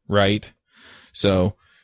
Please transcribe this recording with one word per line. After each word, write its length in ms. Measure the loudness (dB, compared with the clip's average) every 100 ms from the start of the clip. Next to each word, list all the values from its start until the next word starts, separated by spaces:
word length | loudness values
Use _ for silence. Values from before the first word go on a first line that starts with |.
| -4
right? 420 | 0 0 -2 -8 _ _ _ -20 -20 -20
So, 420 | -4 0 2 0 -4 _ _